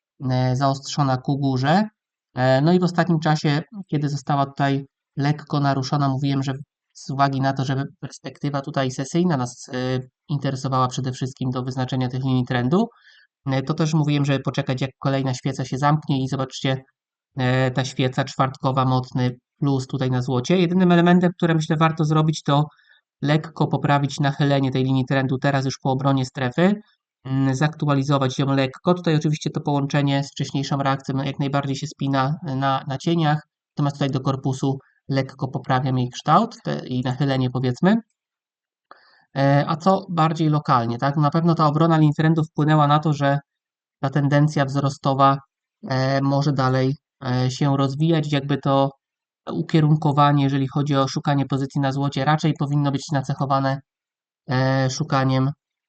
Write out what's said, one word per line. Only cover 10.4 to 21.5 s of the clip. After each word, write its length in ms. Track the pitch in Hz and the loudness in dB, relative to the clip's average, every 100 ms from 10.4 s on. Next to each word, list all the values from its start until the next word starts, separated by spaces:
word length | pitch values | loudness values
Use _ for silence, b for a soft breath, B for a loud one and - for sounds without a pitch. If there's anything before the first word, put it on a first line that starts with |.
| 139 131 131 135 127 | -4 -4 -2 0 0
przede 240 | - 127 | -2 -6
wszystkim 400 | 127 131 - 131 | -6 -8 -6 -6
do 120 | 127 | -4
wyznaczenia 440 | 131 131 117 131 127 | -6 -6 -4 -2 -4
tych 160 | 127 | -4
linii 220 | 135 127 123 | -2 0 0
trendu, 420 | 123 123 180 226 b b b b _ 139 | -2 2 0 0 b b b b _ -4
e, 160 | 135 | -4
to 120 | 135 | -2
też 200 | 156 156 | -2 0
mówiłem, 320 | 160 147 147 143 | 0 2 0 0
żeby 140 | 135 | 0
poczekać, 420 | 139 135 139 127 | -2 -6 -4 -4
jak 100 | 135 - | -6 -4
kolejna 340 | 139 135 131 | -2 -2 -2
świeca 320 | 127 139 135 127 | -4 -6 -6 -6
się 120 | 135 | 0
zamknie 460 | 147 151 - 135 | 2 0 0 -2
i 40 | 131 | -2
zobaczcie, 560 | 135 131 - 135 131 - _ _ _ _ 135 | -4 -6 -4 -2 -4 -6 _ _ _ _ -4
e, 340 | 127 131 131 | 0 2 0
ta 140 | 123 127 | 0 -4
świeca 380 | - 127 143 | -2 -2 -2
czwartkowa, 600 | 131 - 131 - 135 131 131 | -6 -2 -2 -2 -2 0 2
mocny 500 | 127 127 135 123 123 _ - | 0 -2 -2 -2 -4 _ -4
plus 280 | 143 135 131 | 0 0 -2
tutaj 240 | 131 131 | -4 -2
na 100 | 127 | -2
złocie. 380 | 131 127 127 185 | 0 -2 2 2
Jedynym 320 | 170 180 180 | 2 4 6
elementem, 400 | 175 175 180 175 - | 6 6 6 4 0
które 180 | 170 | 0